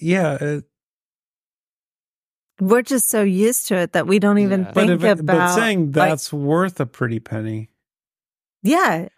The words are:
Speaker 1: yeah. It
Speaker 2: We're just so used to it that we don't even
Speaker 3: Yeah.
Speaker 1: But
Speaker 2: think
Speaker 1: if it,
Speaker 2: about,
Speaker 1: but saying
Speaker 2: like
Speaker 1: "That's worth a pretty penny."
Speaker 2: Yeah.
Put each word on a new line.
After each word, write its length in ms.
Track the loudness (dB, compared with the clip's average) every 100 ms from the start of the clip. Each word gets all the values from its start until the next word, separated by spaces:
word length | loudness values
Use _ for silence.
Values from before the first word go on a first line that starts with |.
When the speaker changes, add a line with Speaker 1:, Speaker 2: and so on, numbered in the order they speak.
Speaker 1:
yeah. 340 | -2 0 0 -2
It 240 | -4 -6 -10 _ _ _ _ _ _ _ _ _ _ _ _ _ _ _ _ _ _ -6
Speaker 2:
We're 220 | 2 2
just 260 | 2 -2 0
so 120 | 0
used 460 | 0 2 0 0 -2
to 80 | -2
it 160 | 0
that 160 | -2 0
we 100 | 2
don't 200 | 2 2
even 240 | 2 0
Speaker 3:
Yeah. 100 | 0
Speaker 1:
But 120 | 0 2
Speaker 2:
think 20 | 2
Speaker 1:
if 20 |
it, 160 | 2 0
Speaker 2:
about, 160 | 0 2
Speaker 1:
but 180 | 2
saying 320 | 2 2 0 0
Speaker 2:
like 80 |
Speaker 1:
"That's 380 | 2 0 0 -4
worth 480 | -4 0 0 0 -4
a 60 | -8
pretty 340 | -4 -4 -4
penny." 500 | -6 -8 -6 -8 -10 _ _ _ _ _ _ _ _ _
Speaker 2:
Yeah. 460 | 0 2 2 -2 -6